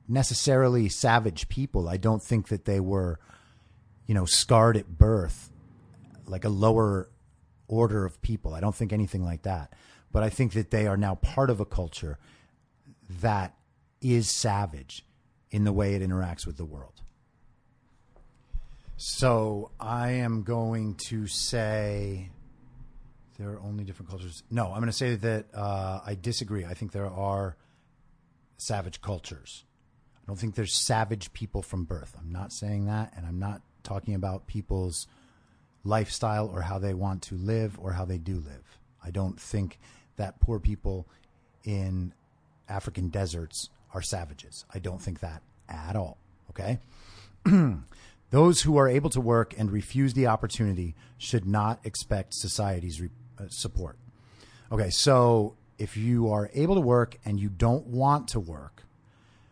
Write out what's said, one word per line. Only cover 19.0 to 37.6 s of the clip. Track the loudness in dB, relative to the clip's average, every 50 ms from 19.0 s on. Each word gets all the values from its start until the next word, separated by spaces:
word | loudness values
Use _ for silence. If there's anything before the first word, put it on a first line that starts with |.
| -8
So | -6 -2 0 2 4 4 4 2 0 -2 -4 -8 -10 -12 -12
I | -8 -4 -4 -2 -2 -2
am | -2 0 0 -2 -2 -2 -2
going | -2 -2 -2 0 0 -2 -2 -2 -4 -6 -8 -8 -6
to | -6 -6 -4
say | -4 -4 -4 -4 -2 -2 -2 -2 0 -2 -2 -2 -2 -2 -4 -4 -4 -6 -8 -10 -12 -16 -20 -20 -20 -20 _ -20 -20 -20 -20 -20 -18 -18 -20 -20 -20 -20 -20 -20 -20 _ -12
there | -10 -10
are | -10 -10
only | -10 -8 -8 -8 -8
different | -10 -10 -14 -14 -12
cultures. | -12 -12 -10 -12 -14 -14 -10 -6
No, | -2 -2 -2 -2
I'm | -2 -4
gonna | -2 -2
say | -2 -2 -2 -2 -2
that, | 0 0 0 -2 -2 -4 -8 -10
uh, | -6 -4 -4 -2 -4 -4 -4 -6 -8 -8
I | -8 -8
disagree. | -6 -6 -6 -4 -4 -6 -6 -6 -6 -6
I | -6 -8
think | -8 -8 -8
there | -6 -6 -6 -6
are | -6 -4 -4 -2 -2 -2 -2 -4 -6 _ _ _ _ _ _ _ _ _ _ _ _ _ _ _ _ _ _ _ _ -14
savage | -8 -6 -4 -4 -6 -6 -10 -10
cultures. | -8 -8 -8 -6 -8 -12 -16 -16 -16 -18 -20 -20 -20 _ _ _ _ _ _ _ _ _ _ _ -12
I | -12
don't | -8
think | -4 -4 -4 -2
there's | -2 -4 0 0
savage | 0 0 2 2 2 2 0 -2 -6 -6 -10 -12
people | -10 -10 -6 -6 -6 -6
from | -4 -4 -4 -4
birth. | -4 -6 -8 -10 -12 -16 -14
I'm | -12 -10
not | -8 -8 -8 -8 -10
saying | -8 -6 -4 -2 -2 -2
that, | -2 -2 -2 -4 -6 -8 -12
and | -10
I'm | -8 -6 -4
not | -4 -6 -6 -8 -14 _ _ _
talking | -12 -8 -8 -8 -4 -4 -4
about | -2 -2 -4 -4 -6 -8
people's | -8 -8 -8 -4 -2 -2 -2 -2 -2 -4 -6 -10 -12 _ _ _ _ _ _ _ _ _ _ _ _ _ _ -4
lifestyle | 0 0 0 0 0 -4 -4 -2 0 0 0 -2 -2
or | -2 -4
how | -4 -2 -4 -2
they | -2 -2 -2
want | -2 -2 -2 -4 -4 -8
to | -8 -8
live | -6 -2 0 0 0